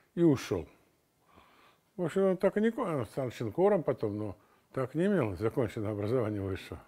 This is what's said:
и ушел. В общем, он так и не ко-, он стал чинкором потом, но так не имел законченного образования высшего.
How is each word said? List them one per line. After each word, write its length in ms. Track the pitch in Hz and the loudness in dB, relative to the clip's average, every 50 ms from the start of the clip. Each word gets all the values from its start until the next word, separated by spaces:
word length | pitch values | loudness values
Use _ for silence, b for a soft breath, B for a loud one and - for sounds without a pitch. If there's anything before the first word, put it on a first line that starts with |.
| b b b | b b b
и 80 | 175 170 | 4 6
ушел. 460 | 165 135 - - - 104 87 76 - - _ _ _ _ _ _ _ _ _ b b b b b b b b b b b b b _ _ | 6 6 4 2 -2 -4 -4 -4 -8 -14 _ _ _ _ _ _ _ _ _ b b b b b b b b b b b b b _ _
В 80 | - 180 | -4 -4
общем, 200 | 151 - 190 196 | -2 0 2 2
он 120 | 190 185 | 2 2
так 220 | 180 - 190 - 208 | 2 2 2 2 2
и 20 | |
не 100 | 214 226 | 2 0
ко-, 100 | 226 - | 0 0
он 260 | 247 180 160 139 113 | -2 -2 -2 -2 -2
стал 240 | - - 147 135 117 | -2 -4 -4 -4 -4
чинкором 520 | - - 123 110 92 - 180 208 208 180 147 | -4 -4 -6 -4 0 2 4 4 4 4 2
потом, 360 | - 127 - - 107 101 104 | 0 -2 -2 -2 -4 -4 -4
но 180 | 107 104 - b b b b b b b - | -6 -8 -8 b b b b b b b -6
так 200 | 135 127 123 - | -6 -6 -4 -2
не 120 | 151 180 | 0 0
имел 280 | 202 208 175 123 107 95 | 2 2 2 2 0 -2
законченного 560 | 80 107 110 - 147 120 101 - 117 104 104 107 | -2 -2 -2 0 0 -2 -2 -2 -4 -4 -4 -2
образования 500 | 101 101 104 123 131 110 107 107 101 98 | -2 -2 0 0 0 0 0 -2 -2 -4
высшего. 360 | 95 95 - - - - 78 - | -4 -4 -6 -8 -12 -14 -14 -14